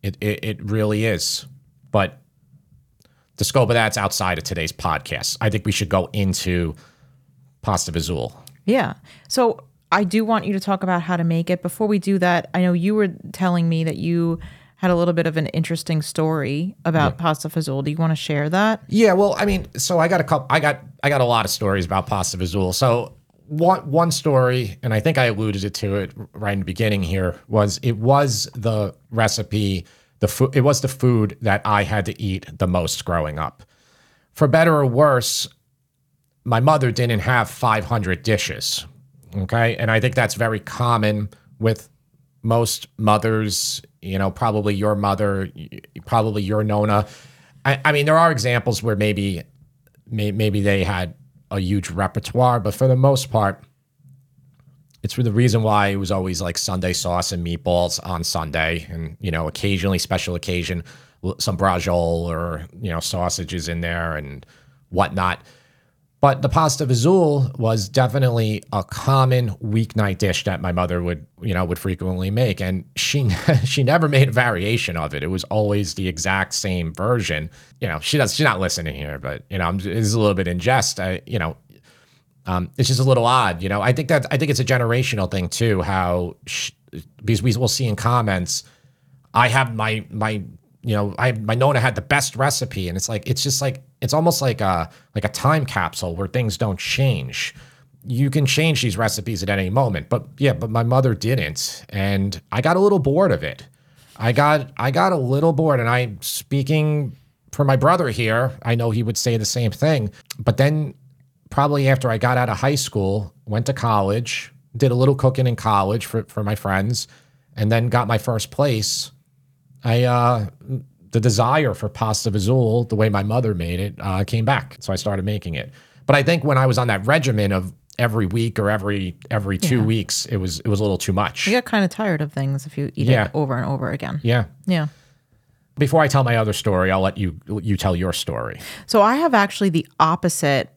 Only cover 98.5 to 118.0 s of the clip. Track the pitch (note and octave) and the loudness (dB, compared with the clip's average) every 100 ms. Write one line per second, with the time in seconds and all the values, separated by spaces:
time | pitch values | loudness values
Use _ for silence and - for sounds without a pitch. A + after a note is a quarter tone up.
98.5 | - D#3+ D3 B2 F#2 A2+ - F#2+ G#2+ F#2 | 2 2 2 0 0 -2 -2 -6 -6 -2
99.5 | G2+ F#2 G#2+ C#3 F2 D2+ A#2+ - - C#3 | 0 0 2 0 -2 -2 -4 -4 -2 0
100.5 | C3 A#2 A2 A#2 B2+ C3 G#2+ A2 C3 D2+ | 0 -2 0 2 2 2 0 0 -2 -2
101.5 | - - - - G2+ G2 G2 G2 F2+ _ | -6 -8 -10 -10 -4 0 0 0 -4 _
102.5 | G#2 D#3 F3 G3+ G3+ C#3 D3 F#3+ F2 D2 | -2 0 4 4 4 2 2 2 2 -2
103.5 | - - _ _ _ _ - A2+ A#2+ D3 | -10 -18 _ _ _ _ -4 0 4 4
104.5 | D3+ C3+ - A#2+ C#3 F#3 F3 B2 C3+ E3 | 4 0 -4 -2 2 2 2 0 2 2
105.5 | D3 D#3+ C3+ A#2 A#2+ B2 G2+ - - - | 2 2 2 2 0 0 -6 -8 -8 -4
106.5 | C#3 C3+ D#3 D3+ D3+ C#3 - _ _ _ | -2 0 2 2 0 -4 -8 _ _ _
107.5 | - C#3+ C3+ C#3 F3+ D3+ G#2+ A2+ A2+ B2+ | -2 2 4 4 4 2 0 0 2 0
108.5 | - A#2 A#2 A#2 A2 A2+ A2 - A#2 G#2+ | -2 -2 0 2 0 -2 -2 0 0 -2
109.5 | - A#2 - D3+ D3+ G#2+ - _ - - | 0 -2 0 0 2 -2 -6 _ -6 -2
110.5 | G#2+ C3+ D3+ D3 - _ _ _ _ _ | 2 2 2 -4 -8 _ _ _ _ _
111.5 | - C#3+ C#3+ C3+ C3 C3 A2+ B2 B2+ B2 | 0 2 4 4 2 2 0 2 2 0
112.5 | G2+ C#3 C#3+ - - F#2+ G2+ G2 _ - | 0 0 0 -2 -2 0 0 -4 _ -6
113.5 | G#2+ A#2 C3+ A#2+ G#2+ G2 G#2+ A#2+ - - | -4 -2 -2 2 2 2 0 -2 -8 -10
114.5 | _ _ A#2 C3+ A#2+ C3 C3+ C3+ C3 B2+ | _ _ 0 2 4 4 4 2 2 0
115.5 | A#2 A2+ G#2 G2 A2 - A2+ - - G#2 | 0 2 2 2 0 -2 -6 -4 -6 -4
116.5 | G#2+ G2+ F#2+ G2+ A#2+ - - _ _ _ | -2 -2 0 0 -2 -6 -16 _ _ _
117.5 | - G#2+ A2+ A#2+ B2 | -4 2 2 2 0